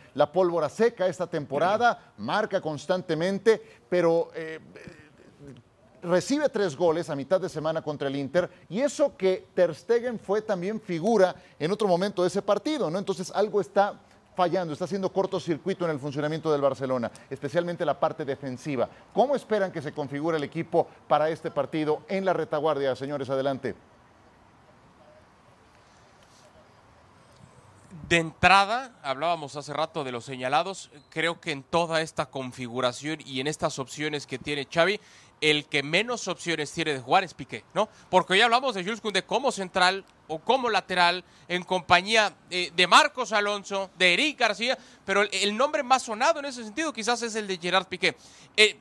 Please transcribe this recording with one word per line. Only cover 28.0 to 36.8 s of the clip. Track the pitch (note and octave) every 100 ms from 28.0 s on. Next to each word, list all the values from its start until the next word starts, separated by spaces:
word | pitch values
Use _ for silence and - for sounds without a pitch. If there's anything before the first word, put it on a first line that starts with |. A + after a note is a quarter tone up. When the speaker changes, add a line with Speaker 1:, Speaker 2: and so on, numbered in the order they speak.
| C#3+
Speaker 2:
De | E3+
entrada, | D#3+ - F3+ F#3+ G3 A#3 C4+ -
hablábamos | D3 C3+ D#3+ E3+ C#3+ D3
hace | C#3+
rato | C#3+ D#3 E3+
de | C3+
los | B2
señalados, | A#2 C3 B2+ D3 F3 F#3+ - D3 -
creo | D#3+ D#3+ E3
que | -
en | C#3
toda | - E3+ E3+ D#3+
esta | D#3+ - D3+
configuración | C#3 B2+ B2 B2 B2 B2+ A#2+ D3 D#3
y | C3+ C3
en | C#3
estas | D3+ E3+ C#3
opciones | B2+ - D3+ D3 -
que | C3
tiene | D3 D3 C3+
Xavi, | E3+ E3+ G3+ - - - _
el | D#3 D3+ C#3
que | D3
menos | C#3 E3+ A#3 A#3+ -
opciones | E3 E3 D#3+ D3
tiene | -